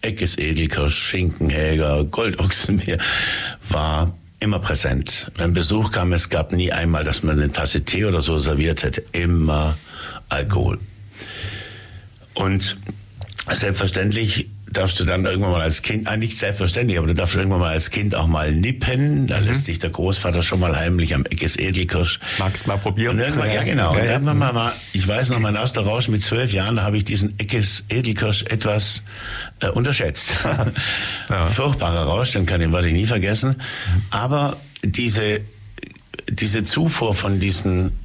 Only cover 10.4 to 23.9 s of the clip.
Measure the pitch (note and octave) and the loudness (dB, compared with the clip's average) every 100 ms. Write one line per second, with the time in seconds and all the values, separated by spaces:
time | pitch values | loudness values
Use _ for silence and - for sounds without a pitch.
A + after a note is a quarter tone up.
10.4 | C#2+ G2 F2+ - - - - - - - | 0 2 2 -2 -8 -14 -20 -18 -16 -10
11.4 | F#2+ - - - - - - - - - | -10 -10 -14 -16 -18 -18 -20 -20 -14 -4
12.4 | G2 G2 - - - - - - - - | 0 0 0 -6 -10 -12 -16 -16 -14 -10
13.4 | - - G#2 F#2 G2 F#2+ G2+ G#2+ A2 - | -6 -2 0 0 0 0 0 0 0 -2
14.4 | - - - G2 F#2 - F2 F#2 F#2 F#2 | -4 -12 -6 -2 0 2 0 2 0 0
15.4 | G2 F2 D#2+ D#2+ - A2 G#2+ A2 A2 - | 2 2 2 0 -2 -2 -2 -2 -2 -2
16.4 | G2+ G2+ F#2 F#2 B2 F2 D#2+ E2 F2 F#2 | -4 0 0 2 2 2 2 2 2 2
17.4 | G2 F#2+ F2 D#2+ - - G#2 - D#2+ D#2+ | 2 2 2 0 -2 -2 -2 2 2 2
18.4 | D2+ D#2 G2+ B2+ - B2+ D3 C#3+ C3 G#2 | 2 2 2 0 0 2 2 2 2 2
19.4 | G#2 C3 C#3 E2+ E2+ - F#2 G2 F2+ F2 | 2 2 0 -2 -2 0 0 0 0 0
20.4 | E2+ F#2 F2+ D2 E2 F2 D#2+ C#2+ C2 D#2+ | 2 2 2 2 2 2 2 2 0 -2
21.4 | E2 - F#2+ F2+ F2+ F2 F2 - - - | -2 0 0 0 0 0 0 -2 -4 -2
22.4 | F#2+ G2 - G2+ G#2 G2 A2+ A2 B2+ D3 | -2 -2 -2 -2 0 0 2 2 2 0
23.4 | G#2+ G#2+ A2 D#3 G2 | 0 0 0 2 4